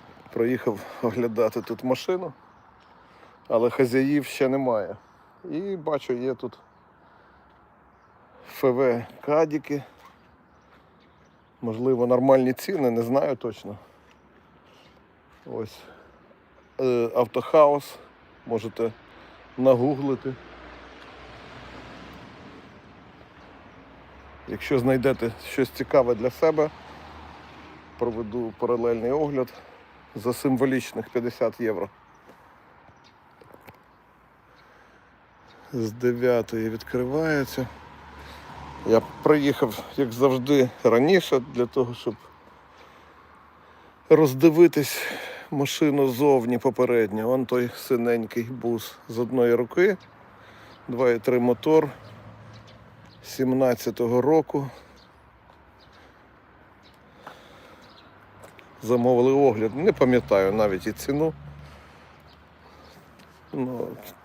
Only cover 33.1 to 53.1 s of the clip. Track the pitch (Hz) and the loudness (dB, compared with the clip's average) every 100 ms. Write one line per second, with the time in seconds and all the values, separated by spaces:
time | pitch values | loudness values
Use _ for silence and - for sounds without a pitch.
33.1 | _ _ - - - - - _ _ _ | _ _ -20 -20 -20 -20 -20 _ _ _
34.1 | _ _ _ _ - - - - - _ | _ _ _ _ -20 -20 -20 -20 -20 _
35.1 | _ _ _ - - - 131 110 113 123 | _ _ _ -20 -20 -12 -6 -6 -2 -2
36.1 | 120 127 120 110 113 113 110 - 127 123 | 0 2 2 0 -4 -4 -6 -6 -4 -2
37.1 | 143 160 147 135 - 127 - - - - | -2 -2 -2 -2 -6 -8 -10 -20 -20 -20
38.1 | - - - - - - - - 113 - | -20 -20 -20 -20 -18 -18 -8 2 2 2
39.1 | - - 151 143 127 123 101 - - 131 | 0 4 4 4 0 0 -2 -8 -4 -4
40.1 | 117 135 131 127 143 127 - 123 117 143 | 2 2 2 2 2 2 2 4 4 6
41.1 | 190 - 139 131 127 123 - 123 120 - | 4 4 0 0 -4 -2 0 -2 -4 -8
42.1 | 104 - - - - - - - - - | -8 -10 -20 -20 -20 -20 -20 -20 -20 -20
43.1 | - - - - - - - - - - | -20 -20 -20 -20 -20 -20 -20 -20 -6 4
44.1 | 156 151 131 165 156 170 - 135 - - | 6 6 4 6 8 6 6 -4 -4 -8
45.1 | - - - - 147 139 - 156 143 135 | -10 -12 -14 -8 -4 -2 0 2 2 2
46.1 | 120 147 135 117 123 135 113 123 120 107 | 2 4 4 2 0 0 2 2 2 2
47.1 | 107 113 131 127 127 120 - - 127 120 | 0 0 0 0 0 -2 -4 -2 0 2
48.1 | 117 110 120 117 127 117 117 - - - | 0 -2 -6 -6 -6 -4 -4 -6 -16 -10
49.1 | 117 120 127 120 117 120 - 190 190 - | -6 -2 2 2 2 0 2 2 0 -8
50.1 | - - - - - - - - 123 127 | -20 -20 -20 -20 -20 -20 -20 -8 0 2
51.1 | 117 113 123 123 120 156 156 151 - - | 2 2 2 2 0 2 2 2 -4 -20
52.1 | - - - - - - - - - - | -20 -20 -20 -20 -20 -20 -20 -20 -20 -20